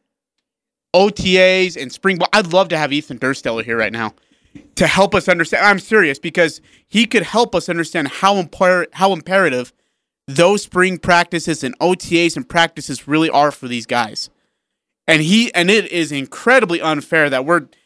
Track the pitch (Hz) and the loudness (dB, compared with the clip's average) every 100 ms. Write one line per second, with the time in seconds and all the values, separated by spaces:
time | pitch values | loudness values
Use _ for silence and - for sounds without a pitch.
0 | _ _ _ _ _ _ _ _ _ 180 | _ _ _ _ _ _ _ _ _ 2
1 | 202 202 175 185 185 185 185 165 127 - | 2 0 0 4 4 4 0 -4 -12 -4
2 | 190 175 180 214 175 175 180 160 147 147 | -2 -2 0 0 2 0 0 0 -2 -4
3 | - 123 131 135 127 113 113 117 104 117 | -6 -6 -6 -4 -4 -6 -4 -2 -2 -4
4 | 110 - _ _ _ - - - 143 180 | -8 -10 _ _ _ -20 -12 -2 0 2
5 | 196 196 - 175 - - 202 196 - 220 | 2 0 0 0 0 2 2 2 2 2
6 | 156 139 170 180 165 - _ _ _ 214 | 2 -2 -4 0 0 -2 _ _ _ -2
7 | 226 220 165 214 233 175 - 170 156 175 | 2 0 0 0 0 -2 -4 -6 -4 -4
8 | 139 - 196 202 165 - 185 180 165 156 | -6 -2 0 0 -2 0 0 2 -2 0
9 | 190 175 175 196 170 123 123 _ _ _ | 0 0 -2 0 0 -2 -8 _ _ _
10 | _ _ - 139 175 202 - 180 185 175 | _ _ -8 2 2 2 -2 -2 -2 -2
11 | - 170 175 170 170 156 127 - 170 190 | 0 2 2 -4 -4 -4 -6 -2 -2 -2
12 | - 170 170 - - 170 165 - 147 127 | 0 0 0 -2 -4 0 0 -2 -12 -10
13 | - 156 160 139 147 - 123 120 113 120 | -2 0 2 2 0 -2 -8 -8 -2 -2
14 | 110 104 - _ _ _ _ _ _ _ | -2 -6 -14 _ _ _ _ _ _ _
15 | - 160 156 220 240 180 175 214 180 170 | 0 0 4 2 2 0 2 2 0 -4
16 | 151 143 131 - 226 262 185 170 160 147 | -4 -4 -8 -4 2 2 2 -2 -2 -4
17 | - 160 143 131 139 170 135 _ | -2 0 2 0 0 0 -2 _